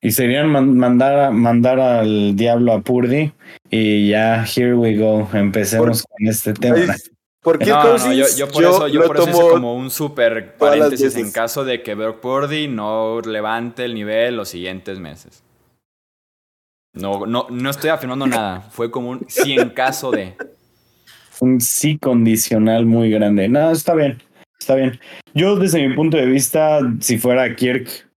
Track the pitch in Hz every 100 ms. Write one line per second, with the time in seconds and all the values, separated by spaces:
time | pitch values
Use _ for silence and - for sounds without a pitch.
0 | 117 110 123 131 156 143 135 127 123 123
1 | 135 143 139 110 117 117 123 131 131 120
2 | 107 107 101 98 117 117 120 107 101 123
3 | 123 139 151 - - - _ 110 110 104
4 | 104 107 110 113 113 - 123 123 117 107
5 | 110 107 107 107 101 107 98 113 117 113
6 | - - 107 107 - 104 117 120 175 101
7 | - _ _ _ 165 160 - 147 151 233
8 | - 131 135 127 139 143 170 185 151 139
9 | 165 151 170 170 170 165 120 123 131 -
10 | 147 147 117 113 95 - 147 147 147 131
11 | 135 117 107 107 113 143 135 120 120 104
12 | 110 110 123 135 143 151 151 117 107 110
13 | 110 113 113 110 107 113 120 117 123 113
14 | 104 110 120 120 98 87 90 92 90 95
15 | 85 76 - _ _ _ _ _ _ _
16 | _ _ _ _ _ _ _ _ _ -
17 | 98 98 101 120 123 123 131 139 156 156
18 | 131 127 135 120 104 92 101 - 117 127
19 | 123 127 - - 139 135 120 - 131 131
20 | 135 110 92 92 - _ _ _ _ _
21 | _ - _ - 127 127 117 - 151 151
22 | 143 123 117 110 - 110 110 113 117 117
23 | 113 107 104 104 98 135 160 160 175 165
24 | 143 120 _ _ _ _ - 135 131 120
25 | - - - 143 180 202 185 160 139 131
26 | 156 156 127 135 135 156 156 151 131 113
27 | - 110 123 123 123 117 127 127 123 -
28 | -